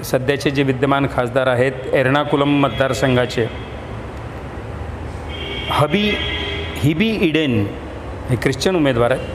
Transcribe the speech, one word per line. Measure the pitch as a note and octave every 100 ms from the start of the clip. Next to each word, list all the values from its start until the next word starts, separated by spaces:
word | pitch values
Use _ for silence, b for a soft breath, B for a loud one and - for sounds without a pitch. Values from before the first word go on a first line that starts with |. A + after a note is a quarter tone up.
सध्याचे | - C3+ B2 C#3 D3+
जे | C#3
विद्यमान | C3+ B2+ C#3+ C#3 C#3
खासदार | - B2 B2+ C3
आहेत | B2 C3 C3+ -
एर्नाकुलम | C#3+ C3 C#3+ D3 D3 C#3+
मतदारसंघाचे, | C#3+ C#3 A2 C3+ A#2 C3 B2 A#2+ - A2 - - - - - - - - - - - - - - - - - - - - - -
हबी, | - D3 F#3+ G#3 G#3 - - - - - -
हिबी | C3 E3 A3
इडेन | G#3+ F3 D#3 D3+ A2 G2+ - - - - - -
हे | A#2+
ख्रिश्चन | C3+ C3 F#3+ F#3
उमेदवार | C#3+ A#2+ A#2+
आहेत | C3+ -